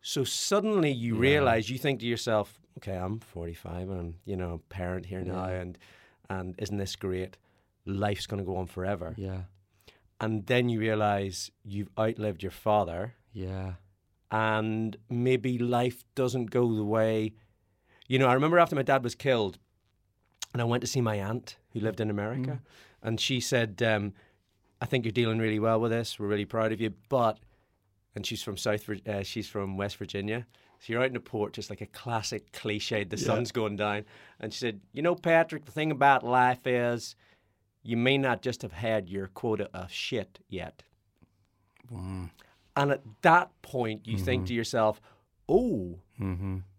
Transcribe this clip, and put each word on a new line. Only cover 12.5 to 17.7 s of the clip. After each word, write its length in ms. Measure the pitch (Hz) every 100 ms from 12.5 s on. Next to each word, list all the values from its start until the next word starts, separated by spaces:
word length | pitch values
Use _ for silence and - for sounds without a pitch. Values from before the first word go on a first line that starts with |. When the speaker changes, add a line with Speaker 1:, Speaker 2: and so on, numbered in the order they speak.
Speaker 1:
father. 640 | - - 107 90 85 110 - _
Speaker 2:
Yeah. 400 | 107 92 95 95 90 _ _ _ _ _
Speaker 1:
And 680 | 110 110 110 110 110 113 98 _
maybe 480 | 120 123 131 127 123
life 460 | 120 120 123 117 -
doesn't 320 | - 127 131 113
go 280 | 123 120
the 100 | 110 104
way, 480 | 110 110 110 110 107 _ _ _